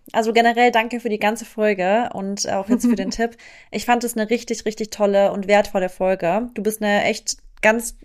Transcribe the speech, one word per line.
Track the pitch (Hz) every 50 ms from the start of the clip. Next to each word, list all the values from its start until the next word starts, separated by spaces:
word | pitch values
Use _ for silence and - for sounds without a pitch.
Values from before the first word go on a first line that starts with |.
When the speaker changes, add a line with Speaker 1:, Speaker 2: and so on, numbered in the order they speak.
| _ - -
Speaker 1:
Also | 226 220 220 220
generell | 233 233 233 233 233 247 247
danke | 233 226 226 233 240 240
für | - 240
die | 208 214
ganze | 214 208 226 233 220
Folge | - - - 214 214 208 190 180 180 202 226 247 - -
und | 190 196 196 202 196 - -
auch | - 196 196 202
jetzt | 247 233 -
für | 240 233
den | 190 190 185
Speaker 2:
<laughs> |
Speaker 1:
Tipp. | - - 226 233 233 - - - - - - _
Ich | - 202 -
fand | - 240 240 233
es | 233 -
eine | 226 214 214
richtig, | 226 226 226 - 233 - -
richtig | 208 208 - 220 208
tolle | - - 208 202 196 196 202 196 -
und | 202 190 190
wertvolle | 208 202 208 - - 202 185 185
Folge. | - - 190 185 190 185 - 170 180 214 247 240 -
Du | - 196
bist | 214 208 - 214
eine | 208 202 208 -
echt | - 214 - - - - - - - - - -
ganz | 214 220 233 226 - - -